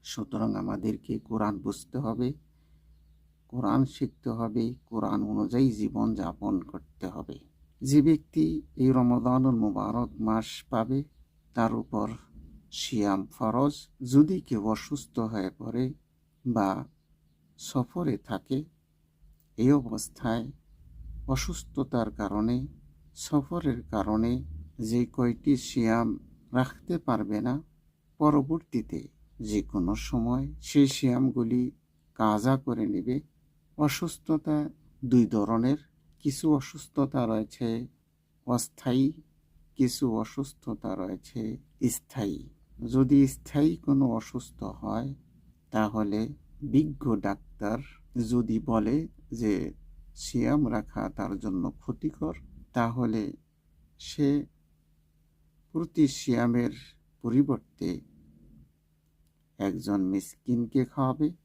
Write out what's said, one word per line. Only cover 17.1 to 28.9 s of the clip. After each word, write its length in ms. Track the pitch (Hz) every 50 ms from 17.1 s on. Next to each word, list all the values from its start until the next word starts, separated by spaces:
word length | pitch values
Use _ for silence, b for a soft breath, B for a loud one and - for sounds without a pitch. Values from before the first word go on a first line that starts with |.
| _ _ _ _ _ _ _ _ _
সফরে 600 | - - - - 131 123 - - 175 175 151 117
থাকে, 480 | 98 _ - 110 95 - _ 135 135 156 - _ _ _ _ _ _ _ _ _ _ - - - _ _ _ _
এই 140 | - 113 131
অবস্থায় 800 | 143 147 127 117 110 107 - - - - - 120 113 117 113 131 139 - _ _ - _ - - - - - - - - -
অসুস্থতার 840 | - 135 127 - - 170 - - - - - 131 127 - 123 113 107
কারণে, 560 | 107 - 107 95 101 104 107 113 120 127 135 151 - - - - - _ - - _
সফরের 680 | - - - - 147 139 139 175 175 - 143 120 120 -
কারণে 600 | - - 107 95 104 107 110 113 117 123 127 139 - - - - - _ -
যে 260 | 117 110 117 120 120 117 -
কয়টি 440 | - 123 120 117 - - 147 143
সিয়াম 640 | 123 - - - - 117 113 113 113 117 113 95 - - - - _ _ _
রাখতে 460 | - 127 127 131 - - - - 180
পারবে 440 | 165 - - 120 107 107 95 107 107
না, 220 | 113 123 127 147 165 _ _ _ _ _ _ _ _ _ _
পরবর্তীতে 880 | _ 151 151 147 147 135 139 160 165 - _ - 120 110 -